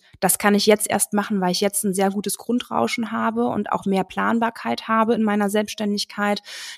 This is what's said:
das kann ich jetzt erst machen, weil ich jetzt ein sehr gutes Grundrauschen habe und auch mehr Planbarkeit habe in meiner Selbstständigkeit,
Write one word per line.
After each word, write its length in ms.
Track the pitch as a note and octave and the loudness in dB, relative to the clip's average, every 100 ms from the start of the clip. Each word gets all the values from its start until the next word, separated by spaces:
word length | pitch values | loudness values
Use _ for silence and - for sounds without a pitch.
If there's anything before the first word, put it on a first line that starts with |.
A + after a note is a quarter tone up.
| _ - | _ -2
das 160 | F3+ - | 0 4
kann 180 | G#3 G3+ | 4 4
ich 100 | G#3 | 6
jetzt 240 | G#3 - | 4 4
erst 220 | G3+ - | -2 0
machen, 300 | G#3 G3+ G3+ | -2 0 0
weil 100 | F3+ | 0
ich 80 | F3+ | 0
jetzt 240 | G3+ - | 0 0
ein 100 | G#3 | 0
sehr 160 | F#3 G3 | 2 2
gutes 280 | G3+ G3+ - | 0 -4 -4
Grundrauschen 760 | - B3 - - A3+ - A3 | -2 -2 -2 0 0 0 -4
habe 360 | A3+ A3+ A3+ A#3+ | -2 -2 0 0
und 220 | - G#3 | -2 -2
auch 160 | F#3+ F#3+ | -2 0
mehr 200 | F#3+ F#3 | 0 -2
Planbarkeit 800 | G3 G3 A3+ A3+ - A#3 A#3+ - | -2 0 0 0 -4 -6 -6 0
habe 260 | A3 A3 | 2 2
in 100 | A3+ | 2
meiner 260 | G#3+ G#3 G3+ | 2 2 0
Selbstständigkeit, 920 | G#3+ G#3+ - G#3 G#3 - - G#3 G3+ - - - | 0 -2 -4 -4 -4 -6 -4 -2 -2 -6 -14 -14